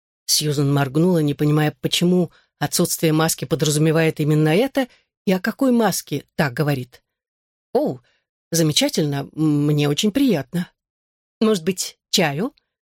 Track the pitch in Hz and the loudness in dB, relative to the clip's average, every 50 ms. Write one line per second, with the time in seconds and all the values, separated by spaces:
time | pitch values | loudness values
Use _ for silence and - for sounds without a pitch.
0 | _ _ _ _ _ - - - 151 151 139 143 143 139 143 143 139 135 127 151 | _ _ _ _ _ -4 -2 -2 0 -2 0 0 0 2 2 0 0 0 0 2
1 | 165 185 180 165 151 147 143 - 151 151 151 151 151 151 - _ - 151 - - | 2 2 2 2 2 0 0 0 0 2 2 2 0 0 -2 _ -6 -4 -2 0
2 | 180 175 180 180 170 - - _ _ _ _ _ 147 147 - - 175 - - - | 2 2 2 2 0 -2 -6 _ _ _ _ _ -6 -4 -2 -2 -2 -2 -2 -2
3 | - 160 151 151 160 165 - - 147 - 165 135 160 156 147 151 156 160 151 165 | 0 0 2 2 0 0 -2 -4 -6 -6 -4 -2 0 0 0 2 2 2 2 2
4 | 160 160 - - 151 147 151 151 156 156 156 196 262 269 - 285 254 - _ _ | 2 0 0 0 0 0 2 2 2 2 2 2 0 0 -2 -2 -4 -4 _ _
5 | _ _ _ _ _ 196 185 185 - 220 - - 277 262 247 233 220 196 185 - | _ _ _ _ _ -2 -2 0 -2 -6 -2 0 0 2 2 2 2 2 0 -2
6 | - - 151 143 - _ _ - 156 135 120 156 151 147 143 131 123 - - - | -6 -6 -8 -8 -8 _ _ -4 -2 -2 -2 -2 -2 -2 -2 -2 -6 -10 -16 -20
7 | _ _ _ _ _ _ _ _ _ _ _ _ _ _ - 247 302 214 131 127 | _ _ _ _ _ _ _ _ _ _ _ _ _ _ -2 0 0 -2 -4 -6
8 | - _ _ _ _ _ _ _ _ _ - 160 165 156 147 - 277 294 - - | -12 _ _ _ _ _ _ _ _ _ -2 0 0 0 0 0 -2 0 0 -2
9 | 160 147 143 139 139 - - 147 156 156 147 147 147 147 151 147 147 143 147 - | -2 -2 -2 -4 -8 -8 -4 -2 0 0 2 2 2 2 2 2 0 0 0 0
10 | - 208 - 277 285 254 190 147 - - - 175 180 - _ _ _ _ _ _ | -2 -2 0 0 0 2 0 -2 -4 -4 -6 -6 -6 -6 _ _ _ _ _ _
11 | _ _ _ _ _ _ _ _ 220 220 220 180 160 185 185 - - - - _ | _ _ _ _ _ _ _ _ 0 0 0 0 -2 -4 -4 -4 -8 -10 -12 _
12 | _ _ - 202 175 147 139 151 214 294 - _ _ _ _ _ _ | _ _ -2 0 0 0 -2 -4 -6 -6 -8 _ _ _ _ _ _